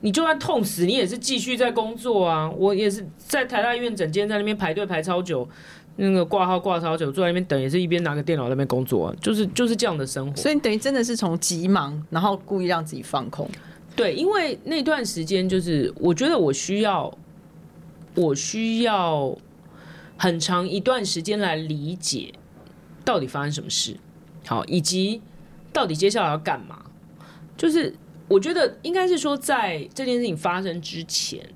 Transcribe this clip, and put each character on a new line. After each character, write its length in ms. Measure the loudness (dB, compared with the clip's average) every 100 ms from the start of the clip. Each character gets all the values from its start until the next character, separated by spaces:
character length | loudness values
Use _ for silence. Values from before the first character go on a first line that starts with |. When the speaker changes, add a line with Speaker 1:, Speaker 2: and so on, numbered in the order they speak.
Speaker 1:
你 120 | 0
就 100 | 2
算 160 | 2 2
痛 240 | 2 0
死， 220 | 0 0
你 80 | 2
也 140 | 2 0
是 100 | -2
继 220 | -4 -2
续 180 | -2 2
在 160 | 2
工 240 | 2 -2 -4
作 280 | 0 2
啊。 260 | 4 2 0
我 240 | 2 2
也 160 | 4 2
是 160 | 0 -8 -16
在 280 | -4 -2
台 180 | 0 0
大 120 | 0
医 40 | 0
院 180 | -2 -2
诊 160 | 0
间 160 | 0 0
在 80 | 0
那 80 |
边 100 | 0
排 200 | 0 0
队 100 | -2
排 180 | 0 -2
超 200 | 0 0
久， 260 | 0 -2 -4 -10 -20 -20 -20 -2
那 140 | 4
个 120 | 4
挂 240 | 4 4 4
号 140 | 4
挂 180 | 2 0
超 160 | 0
久， 160 | 0 -2
坐 140 | 2
在 60 | 2
那 20 |
边 100 | 2 0
等， 120 | 0
也 120 | 2
是 100 | 0
一 60 | 2
边 160 | 2
拿 120 | 0
个 80 | -2
电 140 | 0 0
脑 80 |
在 60 | 0
那 40 |
边 140 | 0 2
工 160 | 0
作 220 | 2 0 0
啊， 100 | -2
就 160 | 0
是， 120 | 2 0
就 180 | 2 0
是 80 |
这 120 | 2 0
样 100 | 0
的 100 | -4
生 240 | -4 -6
活。 60 | -2
Speaker 2:
所 140 | 2
以 40 |
你 60 | 2
等 100 | 2
于 60 | 0
真 160 | 2
的 100 | 2
是 140 | 0 0
从 220 | 0 0
急 280 | -2 -2 2
忙， 340 | 2 2 -6 -4
然 100 | 0
后 160 | 0 0
故 160 | -2 -2
意 60 | 0
让 180 | 0
自 100 | -2
己 80 | -10
放 260 | -4 -4 -4
空。 200 | -8 -8 -10 -16 -20 -12 -2
Speaker 1:
对， 180 | 0
因 160 | 2 2
为 260 | 2 0 -4
那 180 | -4 -2
段 240 | 0 0
时 200 | -2 -6
间 240 | -2 0 2
就 120 | 0
是， 320 | 2 0 0 0
我 180 | 0
觉 140 | 2 2
得 100 | 4
我 140 | 2
需 300 | 0 -2 0
要， 300 | 2 0 -2 -8 -20 -20 -20 -20 -20 -20 -20 -20 -8
我 180 | 2 2
需 500 | 2 -2 -2 0 2
要 540 | 2 2 2 2 0 -4 -12 -20 -20 -20 -20 -20 -20 -2
很 220 | 0 0
长 300 | 0 0 0
一 100 | 0
段 260 | 0 0
时 160 | 0 -4
间 200 | -2 0
来 160 | 0 -2
理 400 | -2 -4 -4 -6
解 360 | -4 -6 -6 -16 -20 -20 -20 -20 -20 -8
到 140 | 0 0
底 80 | 0
发 160 | -4
生 80 | -4
什 100 | -4
么 80 | -4
事， 280 | -4 -4 -8 -16 -20 -20 -20 -4
好， 180 | -4 0
以 140 | 0
及 400 | 0 0 0 -2 -8 -20 -20 -20 -6
到 120 | -2
底 120 | 0 2
接 120 | 2
下 140 | 4
来 80 | 0
要 80 | 0
干 220 | -2 -4 -6
嘛。 180 | -18 -20 -20 -20 -20 -20 -20 -20 -2
就 120 | 2
是 240 | 2 0 -4 -18 -20 4
我 100 | 4
觉 160 | 4
得 240 | 2 2 0
应 100 | -4
该 160 | 0 2
是 100 | 2
说， 180 | 0 -2
在 520 | 0 0 0 -4 -8
这 120 | -6
件 160 | 0 0
事 40 |
情 120 | 0 0
发 260 | 0 0
生 180 | -2 -6
之 220 | -8 -10
前 380 | -6 -4 -4 -8 -14